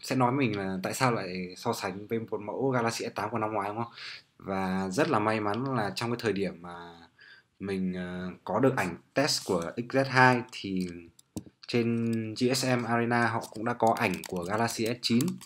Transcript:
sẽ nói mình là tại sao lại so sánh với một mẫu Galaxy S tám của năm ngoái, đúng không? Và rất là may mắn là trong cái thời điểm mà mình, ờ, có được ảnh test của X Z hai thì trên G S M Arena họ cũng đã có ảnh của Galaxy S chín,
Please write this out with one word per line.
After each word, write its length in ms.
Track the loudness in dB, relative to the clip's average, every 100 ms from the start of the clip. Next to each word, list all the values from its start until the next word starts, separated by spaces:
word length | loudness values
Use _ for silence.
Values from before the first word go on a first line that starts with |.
sẽ 140 | -4 2
nói 160 | 2
mình 260 | 2 0 0
là 200 | -2 -2
tại 100 | -4
sao 180 | 2 2
lại 420 | 2 -2 -6 -8 -6
so 160 | -4
sánh 340 | -2 -4 -6 -6
với 120 | -6
một 220 | -4 -8
mẫu 280 | -6 -2 0
Galaxy 360 | 2 0 -2 -6
S 100 | -6
tám 140 | -4
của 80 | -2
năm 160 | -2
ngoái, 160 | -2 -2
đúng 140 | -4
không? 100 | -8 -10 -14 -14 -18 -14
Và 520 | -6 -2 0 0 0
rất 200 | 0 2
là 100 | 2
may 200 | 2 2
mắn 360 | 0 -2 -2 -2
là 160 | -2 -2
trong 140 | -4
cái 80 | -2
thời 140 | 0
điểm 280 | 0 -2 -6
mà 380 | -14 -14 -14 -18 -20 _ -20 -20 _ -10
mình, 340 | -6 -2 -2
ờ, 380 | -2 -6 -6 -8 -10
có 160 | -4 2
được 160 | 4 4
ảnh 200 | -2 -4 _
test 340 | 0 0 0 0
của 240 | 0 0 -6
X 180 | -2 0
Z 100 | 2
hai 320 | 8 8 6 0
thì 360 | -8 -4 -2 -2 -6 -16 _ _ -10 -10 _ -2
trên 440 | 2 2 2 0 0 -2
G 200 | 0 2 2
S 100 | 2
M 180 | 2
Arena 440 | 2 2 4 4 4
họ 160 | 0 -4
cũng 140 | -6 -4
đã 80 |
có 220 | 2 4 4
ảnh 120 | 2 0 -4
của 160 | -6
Galaxy 420 | -2 0 0 0 -2
S 120 | -2
chín, 220 | 2 4 4 -2